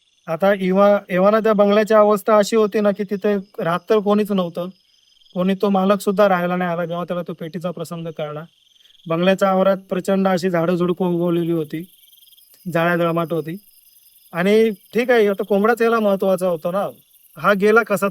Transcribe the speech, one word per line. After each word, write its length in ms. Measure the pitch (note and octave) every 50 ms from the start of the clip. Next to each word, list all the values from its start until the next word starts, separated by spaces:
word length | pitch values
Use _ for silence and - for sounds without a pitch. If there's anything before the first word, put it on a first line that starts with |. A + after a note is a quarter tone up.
| _ _ _ _ -
आता 260 | E3+ D#3+ D#3 G3 G3 G#3
इवा-, 440 | F#3+ F#3+ F#3 F#3 G3 G3+ G3+ G3+ G3+ G3+ -
एव्हाना 300 | F#3 F3+ F#3+ G3+ G#3+ A3
त्या 140 | G#3 A3 G#3+
बंगल्याची 400 | G3 G3+ G3+ G3+ A3 G#3+ G3 A3
अवस्था 440 | G#3+ G#3 G#3 G#3+ G3+ - A#3 G#3+
अशी 180 | G#3+ G3 - A#3
होती 240 | A3 G#3+ G3+ A3 G#3+
ना 120 | G#3 G#3
की 120 | G3 G#3 G#3
तिथे 320 | F#3+ G#3 F#3 - G#3 G#3 G3 G3 _ - - F#3+
रात्र 360 | E3 E3+ F3 - - A3 G#3+
कोणीच 320 | F#3+ G3+ G#3 G#3 G#3 G3
नव्हतं, 360 | G3+ F#3+ F3+ E3+ F3 F#3 F3+ F#3+ F#3+ _ _ _ _ _ _ _ _ _ _ _ -
कोणी 200 | F3+ F3+ F#3+ G3
तो 160 | F#3+ G#3+ G3+
मालक 320 | G3 F#3+ F#3+ G3 G#3 G3
सुद्धा 280 | - G#3+ G3 F#3+ G#3 G3
राहिला 260 | F#3 F3 F3 F3+ F3+
नाही 160 | F3+ F3+ F3
आला. 140 | E3+ E3+ F3
जेव्हा 180 | D#3+ E3+ F3 F3
त्याला 180 | D#3+ F3+ F3 E3
तो 60 | - E3+
पेटीचा 380 | - E3+ D#3+ D#3 F3+ D#3+ F3+
प्रसंग 360 | D#3+ - E3 - F3 E3 E3
कळला, 360 | E3 D#3 - D#3 D3 D3+ D3+ E3+ - _ _ _ _ _ _ _ _ _ _ -
बंगल्याच्या 420 | D#3+ E3 E3+ F3 F#3+ F#3+ F#3+ G3 F#3+
आवारात 280 | F#3+ F#3 F#3+ G3 G3
प्रचंड 500 | F#3+ F#3+ - F#3+ F#3 F3 - G3 F#3+ F#3+
अशी 220 | F#3+ F#3 E3 F3 F#3+
झाडं 260 | E3+ E3 D#3+ E3+ F#3
झुडपं 320 | E3+ F3+ F3 F3 - F#3+
उगवलेली 440 | F3+ F3 E3+ F3 F3 E3+ F3 E3+ E3
होती, 320 | E3+ E3 D#3 D#3 E3+ D#3 F3+ - _ _ _ _ _ _ _ _ _ _ _ _ _ _ - F3+ D#3
जाळ्या 240 | E3 E3 F3 F3
जळमाट 360 | E3+ E3+ E3 E3 E3+ E3 D3+ E3+
होती. 240 | D#3+ D3+ D#3+ E3+ G3+ _ _ _ _ _ _ _ _ _ _ _ _ _ _ -
आणि 360 | E3+ F3+ G3 G#3 A3 A3+ A3+
ठीक 420 | G3+ - _ _ - A3 B3 A#3+
आहे, 160 | B3 A#3 G#3
आता 160 | G3+ G3 F3+ G#3
कोंबडाच 380 | - G3+ G3 G#3 A3+ A#3+ A3
याला 180 | A#3 A3+ A#3 A3+
महत्त्वाचा 480 | G#3+ G3+ G3 F#3 G3 F#3+ F#3+ E3+ F#3
होता 240 | F#3 E3+ D#3+ - F3
ना. 180 | F3 G3+ F#3 C#3+ B2 - _ _ _ _ _ _ _
हा 160 | D#3+ D3 F#3+ G#3
गेला 300 | F#3+ G3+ G#3+ G#3+ A#3 G#3+
कसा 240 | - G3+ F3 G3 G3